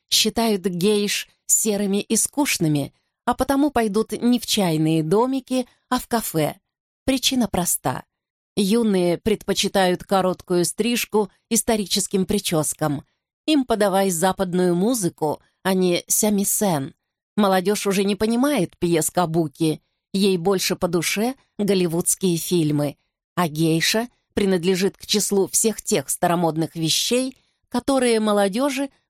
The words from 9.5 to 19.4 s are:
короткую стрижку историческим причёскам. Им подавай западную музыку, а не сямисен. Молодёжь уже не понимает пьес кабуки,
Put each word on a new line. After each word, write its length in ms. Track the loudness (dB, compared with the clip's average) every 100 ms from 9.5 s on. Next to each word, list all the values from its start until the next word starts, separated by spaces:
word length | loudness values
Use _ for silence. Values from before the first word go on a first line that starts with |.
| -2 0 2 2 0
короткую 600 | 0 0 0 -2 -2 0
стрижку 680 | 0 -2 -2 -2 -2 -2 -2 _ -4
историческим 760 | -2 0 -2 -2 -4 -2 -2
причёскам. 800 | 0 -2 0 -2 -2 -2 -4 -4 -10 _ _ _ 0
Им 180 | 0
подавай 460 | 2 2 2 2 0
западную 680 | 0 0 0 -2 0 2 2
музыку, 640 | 0 0 -2 -2 -4 -4 _ _
а 100 | -2
не 300 | 2 2 0 -2
сямисен. 880 | 0 0 0 0 0 0 0 -4 -12 _ _ _ 0
Молодёжь 500 | 2 2 0 -2 0
уже 180 | 0
не 100 | 0
понимает 640 | 0 0 0 0 0 -2 -2
пьес 320 | 0 0 0
кабуки, 720 | 0 0 0